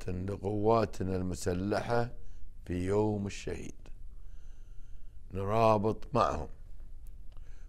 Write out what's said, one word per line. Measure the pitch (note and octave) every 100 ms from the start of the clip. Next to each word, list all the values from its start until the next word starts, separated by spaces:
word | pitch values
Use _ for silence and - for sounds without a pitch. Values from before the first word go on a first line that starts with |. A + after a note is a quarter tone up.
| -
لقواتنا | F2+ F#2 G2 F2+ G#2+ G#2 A2+ G#2 - F#2 F#2+
المسلحة | F#2 F2 - F2+ G2 G#2 - A#2+ A#2+ - - - - - -
في |
يوم | F2+ F#2 G2+ G#2+ G#2 G2+
الشهيد، | - - F2 - - - - - - - - - - - - - - - - -
نرابط | F#2 G2 A2 A2+ G#2+ G#2 G#2 - A#2+
معهم | F2 D2+ D2 - - - - - - - - - - -